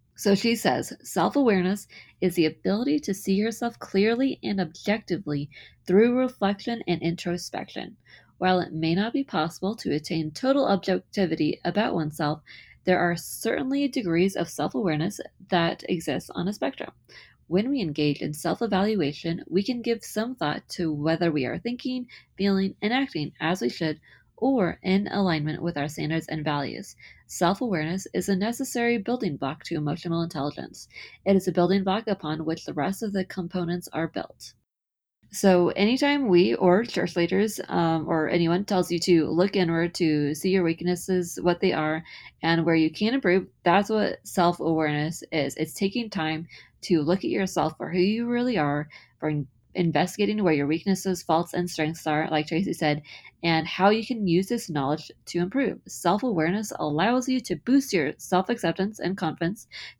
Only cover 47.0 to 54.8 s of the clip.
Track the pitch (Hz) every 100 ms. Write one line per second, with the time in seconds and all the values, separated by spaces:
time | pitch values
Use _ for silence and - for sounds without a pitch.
47 | 147 190 - - 190 180 151 156 151 175
48 | 190 220 240 240 247 214 147 143 147 -
49 | - - 156 151 143 _ _ - 170 147
50 | 175 - 202 214 190 151 143 160 180 185
51 | 190 180 - 165 170 - 175 - 156 165
52 | - 151 160 156 151 165 196 175 156 147
53 | - - - _ 170 160 160 - 190 220
54 | 220 233 196 165 190 240 - 147